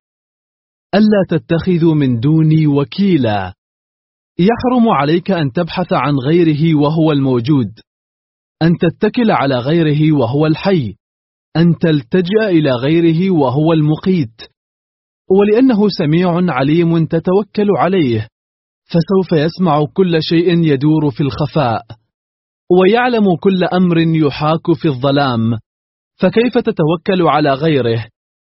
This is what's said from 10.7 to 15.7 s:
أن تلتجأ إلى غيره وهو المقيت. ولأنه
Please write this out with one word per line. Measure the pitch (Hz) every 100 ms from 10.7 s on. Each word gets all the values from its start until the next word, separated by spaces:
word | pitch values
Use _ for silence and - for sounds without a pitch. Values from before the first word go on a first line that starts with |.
| 185 107 - _ _ _ _ _ 156
أن | 170 156
تلتجأ | 165 151 - 185 175 214 214
إلى | 165 147
غيره | 123 135 170 170 165 190
وهو | 170 127 135 160
المقيت. | 160 151 151 190 185 113 - - _ _ _ _ _ _ _ -
ولأنه | 190 208 220 269